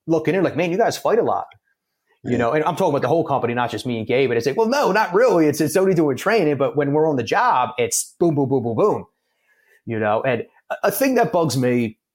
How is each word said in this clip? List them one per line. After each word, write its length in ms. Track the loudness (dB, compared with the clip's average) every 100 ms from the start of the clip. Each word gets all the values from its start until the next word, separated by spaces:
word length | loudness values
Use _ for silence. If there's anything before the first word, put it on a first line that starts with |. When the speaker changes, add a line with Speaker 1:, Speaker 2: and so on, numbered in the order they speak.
| -2
Speaker 1:
looking 280 | -2 0
in, 100 | 0
like, 120 | 0 -2
"Man, 140 | -2
you 60 | 0
guys 220 | 0 0
fight 200 | 0 0
a 40 |
lot." 240 | 0 -2 -6 _ _ _ _ _ _ _
You 100 | -4
Speaker 2:
Yeah. 40 | 0
Speaker 1:
know, 160 | 0
and 100 | 0
I'm 120 | -2 0
talking 140 | 0
about 80 | 0
the 80 | 0
whole 160 | 0
company, 300 | 0 -2 -2
not 160 | -2 -4
just 160 | -4 -6
me 100 | -6
and 100 | -2
Gabe, 220 | 0 2
but 80 | 0
it's 80 | 0
like, 120 | 0
"Well, 100 | 0
no, 240 | 0 0
not 220 | 0 0
really. 320 | 2 4 4 2
It's, 160 | 2
it's 120 | 0 2
only 180 | 2
doing 240 | 2 0 0
training." 400 | 0 2 2 0
But 180 | 0 0
when 160 | 0
we're 160 | 2 0
on 80 | 0
the 60 |
job, 480 | -2 0 2 2 0 -2
it's 360 | -2 -2 -8 _
boom, 140 | 0
boom, 160 | 2 0
boom, 120 | -2
boom, 140 | -2 0
boom. 300 | 0 -2 -8 _ _ _ _ _ _ _ -8
You 120 | -2
know, 220 | 0 0
and 200 | 0 -2 -6 _ _
a, 80 | -4
a 60 | -2
thing 240 | 0 0
that 180 | 2 2
bugs 240 | 0 0 0
me 420 | 0 0 -2 -6 _